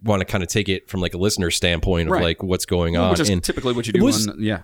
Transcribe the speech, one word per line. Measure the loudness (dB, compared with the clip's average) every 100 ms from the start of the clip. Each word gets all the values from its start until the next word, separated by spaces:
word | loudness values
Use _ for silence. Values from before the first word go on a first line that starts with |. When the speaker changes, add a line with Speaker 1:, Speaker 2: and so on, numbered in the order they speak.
Speaker 1:
wanna | 0 0
kinda | 0 -2 -2
take | -2 0
it | -4 -4
from, | -4
like, | -2
a | 0
listener | 0 0 0
standpoint | 0 0 0 2 2 2
of |
Speaker 2:
Right. | 2
Speaker 1:
like, | 0 -2
what's | -2 -2 0
going | 0 2
Speaker 2:
Well, | 2
Speaker 1:
on. | 2
Speaker 2:
which | 2
is | 2
Speaker 1:
And | 0
Speaker 2:
typically | 0 -2 -2
what | -2 0
you |
Speaker 1:
it | 2
Speaker 2:
do |
Speaker 1:
was, | 4 2 -2
Speaker 2:
on, | -2
yeah. | -4 -4